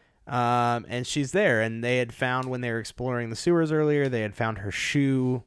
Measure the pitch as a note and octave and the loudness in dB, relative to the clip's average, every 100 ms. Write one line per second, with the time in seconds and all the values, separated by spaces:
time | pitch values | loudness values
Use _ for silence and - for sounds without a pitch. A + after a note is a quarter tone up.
0 | _ _ - B2 A#2+ B2 A#2+ A#2+ - A#2+ | _ _ -6 -2 2 2 2 0 -2 -6
1 | B2 D3+ C3+ F#3 G3+ A2+ A2 A2+ A#2 B2+ | -4 -2 0 2 4 4 2 -2 0 0
2 | A#2+ A2+ C3 B2+ C3 B2+ B2 A2+ G#2+ - | 0 -2 -2 0 -2 -4 -4 -4 -6 -8
3 | B2 A#2+ A#2 A2+ - E3+ D#3+ D#3 D3+ D3 | -4 -4 -4 -2 2 4 4 2 2 2
4 | C#3 B2 G#2+ G#2 A2+ G#2 G2+ - - D3 | 2 0 -2 -2 -4 -2 -6 -4 -2 2
5 | C#3 C3+ B2+ B2+ | 2 2 2 -2